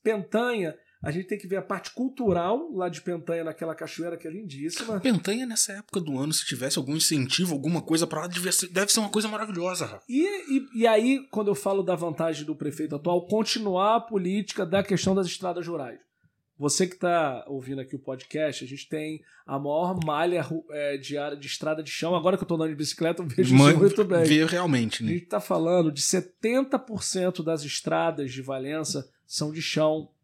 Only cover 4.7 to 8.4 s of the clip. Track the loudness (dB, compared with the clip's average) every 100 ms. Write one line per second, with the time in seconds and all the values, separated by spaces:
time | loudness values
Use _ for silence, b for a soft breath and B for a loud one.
4.7 | -6 -4 0 4 2 2 -4 -2 -2 -2
5.7 | -4 -6 -4 -2 -2 0 -2 -2 -4 -2
6.7 | -2 -2 0 2 2 0 0 0 0 0
7.7 | -2 2 2 2 -2 -6 -4